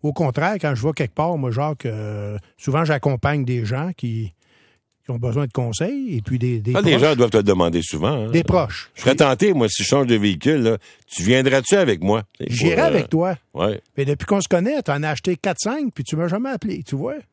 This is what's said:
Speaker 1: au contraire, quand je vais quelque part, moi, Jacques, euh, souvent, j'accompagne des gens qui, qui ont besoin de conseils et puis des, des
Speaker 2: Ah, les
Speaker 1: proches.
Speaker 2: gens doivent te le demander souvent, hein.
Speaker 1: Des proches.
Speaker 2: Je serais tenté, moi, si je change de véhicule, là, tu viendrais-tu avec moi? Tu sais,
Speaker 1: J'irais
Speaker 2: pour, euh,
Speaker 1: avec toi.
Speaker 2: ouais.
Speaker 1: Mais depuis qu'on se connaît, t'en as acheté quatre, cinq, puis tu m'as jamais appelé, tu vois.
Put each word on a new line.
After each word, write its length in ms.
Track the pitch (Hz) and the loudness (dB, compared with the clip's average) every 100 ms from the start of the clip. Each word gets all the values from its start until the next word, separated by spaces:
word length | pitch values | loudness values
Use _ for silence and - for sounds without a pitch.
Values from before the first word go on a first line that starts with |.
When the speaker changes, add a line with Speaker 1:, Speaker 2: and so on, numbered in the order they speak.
Speaker 1:
au 100 | 147 | -4
contraire, 400 | 139 156 127 165 208 | 0 0 0 -2 -2
quand 160 | 151 | -2
je 120 | 127 135 | 0 -2
vais 60 | |
quelque 200 | 156 127 | -2 -4
part, 220 | - 160 170 | -2 -2 -2
moi, 140 | 131 | -2
Jacques, 340 | 117 147 143 | -2 -2 -4
euh, 540 | 123 107 107 104 101 104 - _ | -6 -6 -8 -8 -8 -10 -12 _
souvent, 280 | - 139 165 | -2 0 2
j'accompagne 580 | 147 143 131 143 147 | 0 0 0 0 0
des 200 | 127 123 110 | -2 -2 -2
gens 240 | 127 170 180 | -4 -6 -6
qui, 360 | 123 113 107 - _ _ _ _ _ _ | -6 -6 -8 -12 _ _ _ _ _ _
qui 60 | - | -10
ont 80 | 120 | -6
besoin 280 | 120 117 139 | -2 -2 -2
de 60 | |
conseils 640 | 123 120 110 175 185 247 123 | -4 -4 -2 -4 -4 -4 -6
et 60 | |
puis 160 | 107 127 | -4 -2
des, 220 | 123 120 | 0 -2
des 120 | 104 127 | 0 2
Speaker 2:
Ah, 40 | |
les 100 | 202 | 4
Speaker 1:
proches. 80 | 135 | 4
Speaker 2:
gens 140 | 147 135 | 4 4
doivent 140 | 120 | 4
te 60 | 110 | 4
le 40 | |
demander 380 | 101 92 85 85 | 4 4 4 2
souvent, 440 | 80 76 90 143 110 | -2 -2 -2 0 0
hein. 40 | |
Speaker 1:
Des 140 | 147 | 0
proches. 460 | 165 180 131 - - | 2 2 0 -6 -14
Speaker 2:
Je 60 | - | -4
serais 160 | - 143 | 0 4
tenté, 360 | 147 127 208 | 4 4 2
moi, 120 | 170 113 | 4 2
si 140 | - | 0
je 60 | 101 | 0
change 180 | 139 131 | 2 4
de 80 | |
véhicule, 480 | 113 104 87 131 156 | 2 2 0 2 2
là, 160 | 113 110 - _ _ | 2 -2 -6 _ _
tu 160 | - | -4
viendrais-tu 500 | 87 127 131 135 127 | 2 4 4 2 4
avec 260 | 202 170 95 | 2 4 2
moi? 220 | 92 107 101 _ | 2 0 -2 _
Tu 60 | |
sais, 60 | - | -6
Speaker 1:
J'irais 200 | 120 160 170 | 0 0 2
Speaker 2:
pour, 80 | |
euh, 40 | 330 | 2
Speaker 1:
avec 200 | 226 - | 2 0
toi. 260 | 160 175 165 _ | -2 -2 -4 _
Speaker 2:
ouais. 260 | 73 92 101 _ - | -4 -4 -4 _ -6
Speaker 1:
Mais 80 | |
depuis 220 | 139 143 - | -4 -4 0
qu'on 140 | 202 | -2
se 80 | 180 | 0
connaît, 320 | 180 196 294 | 0 0 -2
t'en 200 | - 143 | -2 -2
as 60 | 151 | -2
acheté 260 | 147 - 175 | -4 -4 -4
quatre, 220 | 202 175 | -4 -4
cinq, 320 | - 277 277 | -4 -4 -6
puis 120 | - | -6
tu 100 | 135 | -6
m'as 140 | 156 170 | -4 -2
jamais 220 | 190 262 | -4 -4
appelé, 340 | 247 220 - | -6 -8 -8
tu 100 | 147 | -8
vois. 220 | 139 202 294 - | -6 -6 -8 -14